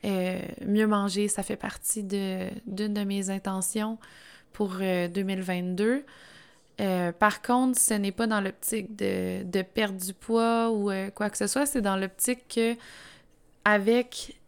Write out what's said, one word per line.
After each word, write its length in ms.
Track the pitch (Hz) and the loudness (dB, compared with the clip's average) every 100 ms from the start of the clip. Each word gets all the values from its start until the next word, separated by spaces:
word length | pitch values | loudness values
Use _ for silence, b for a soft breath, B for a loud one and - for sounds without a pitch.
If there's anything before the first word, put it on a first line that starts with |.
euh, 360 | 208 190 185 185 - - 208 | -2 -2 -2 -4 -8 -8 0
mieux 220 | 208 220 | 2 4
manger, 400 | 208 202 190 208 | 2 2 0 0
ça 160 | 202 | -2
fait 120 | 196 214 | -4 -4
partie 460 | 214 - - 220 | -6 -6 -4 -4
de, 460 | 196 196 190 185 185 190 240 | -2 -2 -2 -4 -6 -8 -10
d'une 280 | 196 214 | -4 -2
de 100 | 208 | -2
mes 260 | 202 196 190 | -2 -2 -2
intentions 680 | 196 196 190 185 220 214 226 B B B B B | -4 -4 -4 -2 -2 -4 -6 B B B B B
pour, 260 | - 208 185 | -4 -4 0
euh, 260 | 190 180 175 | 0 0 0
deux 160 | 180 | -2
mille 180 | 190 190 | -2 -2
vingt-deux. 640 | 185 180 180 180 214 262 277 B B B B B B - | -2 -2 -2 0 2 2 -2 B B B B B B -4
Euh, 320 | 202 180 175 | 0 2 0
par 300 | 170 208 - | 4 2 2
contre, 400 | - 247 254 254 | 2 4 4 4
ce 140 | - | 2
n'est 180 | 214 196 | 2 0
pas 140 | 185 226 | 0 0
dans 160 | 214 | 0
l'optique 520 | 190 190 - 220 190 | 0 -4 -4 -4 -4
de, 480 | 208 202 190 185 185 | -4 -2 0 -2 -4
de 180 | 190 190 | -2 -2
perdre 360 | 185 - 214 190 | -2 -2 -2 -2
du 140 | 185 | -8
poids 560 | 190 - 226 226 233 226 | -8 0 2 4 4 2
ou, 200 | 220 202 | 2 0
euh, 180 | 190 196 | 0 -4
quoi 220 | - 208 | -2 -4
que 80 | - | 0
ce 80 | 208 | 0
soit, 180 | 269 | 2
c'est 160 | 285 269 | 0 2
dans 160 | 196 190 | 2 0
l'optique 500 | 190 185 - 247 - | -2 -2 -2 -2 -2
que 220 | - 226 233 B B B B B _ _ _ | 0 0 0 B B B B B _ _ _
avec 760 | 208 208 196 240 247 - - - | 4 4 6 4 2 -6 -12 -16